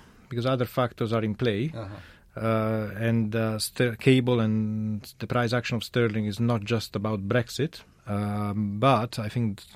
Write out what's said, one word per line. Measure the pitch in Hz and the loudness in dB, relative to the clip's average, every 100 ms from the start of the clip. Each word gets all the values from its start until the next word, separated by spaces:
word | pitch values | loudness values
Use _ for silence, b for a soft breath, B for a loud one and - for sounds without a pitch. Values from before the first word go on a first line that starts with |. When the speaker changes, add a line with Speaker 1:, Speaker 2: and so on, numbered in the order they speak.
| b b - | b b -8
Speaker 1:
because | 117 | -4
other | 127 131 | 0 0
factors | 120 - 123 - 113 | 0 0 -2 0 0
are | 113 | 2
in | 110 | 0
play. | 101 123 101 151 | 0 0 2 -2
Speaker 2:
Uh-huh. | 117 101 101 - - - - | -6 -10 -14 -18 -20 -16 -4
Speaker 1:
Uh, | 113 110 110 110 104 101 | 0 2 2 0 -2 -2
and, | 117 117 107 113 | 2 2 2 0
uh, | 110 110 | 0 -2
ster-, | - - 123 110 | -4 0 0 2
cable | 135 131 127 120 | 6 6 6 2
and | 110 110 107 107 110 104 - - | 2 2 0 -2 -2 -4 -8 -12
the | 101 | -2
price | 123 117 | 0 2
action | 123 - 117 | 0 -2 -4
of | |
sterling | - 123 117 107 107 | -2 0 2 0 -2
is | 104 | 0
not | 117 117 | 0 0
just | 104 117 - 107 | 0 -2 -2 -4
about | 107 104 98 | -2 -2 0
Brexit. | 120 120 - 147 - - - - | 0 0 -2 -4 -6 -20 -14 -4
Um, | 101 104 104 104 101 104 104 | -2 -2 -2 -2 -2 -2 2
but | 131 117 117 - | 4 4 0 -4
I | 107 | -4
think | 123 113 98 - | -2 -2 -4 -12